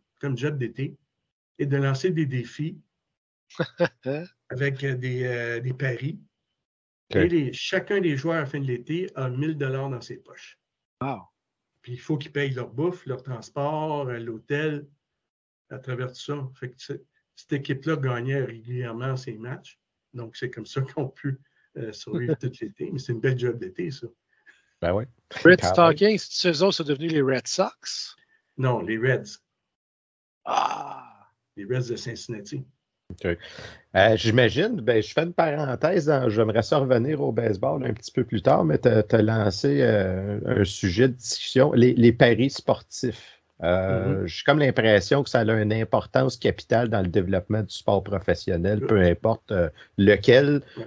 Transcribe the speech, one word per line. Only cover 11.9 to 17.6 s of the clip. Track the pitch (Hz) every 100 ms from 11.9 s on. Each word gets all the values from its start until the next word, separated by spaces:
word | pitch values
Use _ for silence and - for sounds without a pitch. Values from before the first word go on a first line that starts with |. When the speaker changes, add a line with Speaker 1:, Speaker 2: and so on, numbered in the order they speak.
Speaker 1:
il | 123
faut | - 147
qu'ils | 147
payent | 143 143
leur | 123 117
bouffe, | 120 175 180 131
leur | 120
transport, | - 117 - 143 143 156 156 147 127
euh, | 117
l'hôtel, | 117 110 - 147 156 147 147 _ _ _ _ _ _ _ -
à | 123
travers | - 123 127
tout | -
ça. | - 147 135 -
Fait | 127
que | -
c'est, | - 143 _ _ _ _
cette | -
équipe-là | 143